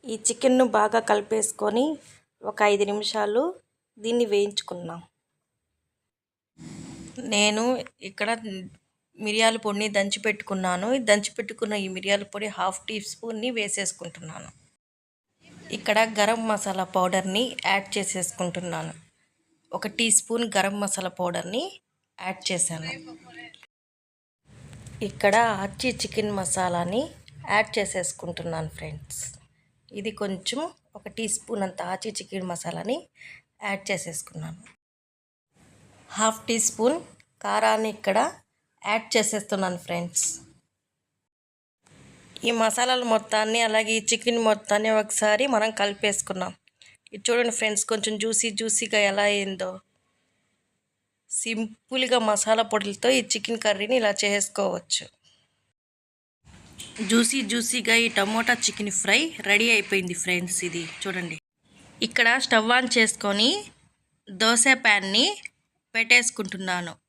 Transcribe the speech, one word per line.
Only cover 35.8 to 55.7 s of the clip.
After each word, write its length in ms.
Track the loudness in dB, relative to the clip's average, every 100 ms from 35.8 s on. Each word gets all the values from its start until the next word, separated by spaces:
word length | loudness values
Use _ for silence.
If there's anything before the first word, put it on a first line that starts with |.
| _ _ -14 0
హాఫ్ 240 | 2 2 -2
టీ 80 | 0 0
స్పూన్ 300 | 2 2 2 -6 -20 _ _
కారాన్ని 440 | -2 2 4 4 0
ఇక్కడ 240 | -2 2 2 2 -2 _ _ _ _
యాడ్ 260 | -2 -2 0
చేసేస్తున్నాను 680 | 0 2 -2 -4 -2 -2 -4 -6
ఫ్రెండ్స్. 400 | -6 -4 -2 -2 -4 -16 _ _ _ _ _ _ _ _ _ _ _ _ _ _ -20 -20 -20 -20 -4 0
ఈ 40 | 2
మసాలాల 400 | 2 2 2 2 2
మొత్తాన్ని 480 | 0 2 0 2 2 4
అలాగే 260 | 2 2 0
ఈ 40 | 0
చికెన్ 280 | 0 0 2 4
మొత్తాన్ని 440 | 2 2 0 4 2
ఒకసారి 460 | 2 0 2 4 2 2
మనం 160 | 0 0
కలిపేసుకున్నాం. 720 | -2 0 -2 -2 -4 -4 -6 -8 _ _ -20 _ -18
ఇది 80 | -6 0
చూడండి 260 | 2 2 0
ఫ్రెండ్స్, 260 | 0 0 0
కొంచెం 220 | -2 -2 -2
జ్యూసీ 260 | 0 0 0 -2
జ్యూసీగా 400 | -2 -2 0 2 2
ఎలా 160 | 4 2
అయిందో. 360 | 2 -2 -4 -8 -8 _ _ _ _ _ _ _ _ _ _ _ _ _ _ _ -6
సింపుల్గా 760 | -4 -4 -4 -8 _ -2 2 4 4
మసాలా 360 | 2 4 4 4
పొడులతో 380 | 0 -2 0 4 4
ఈ 40 | 2
చికెన్ 280 | -4 -2 0 0
కర్రీని 300 | 0 2 4
ఇలా 120 | 4 2
చేసుకోవచ్చు. 840 | 0 0 0 0 0 -2 -2 -4 -4 _ _ _ _ _ _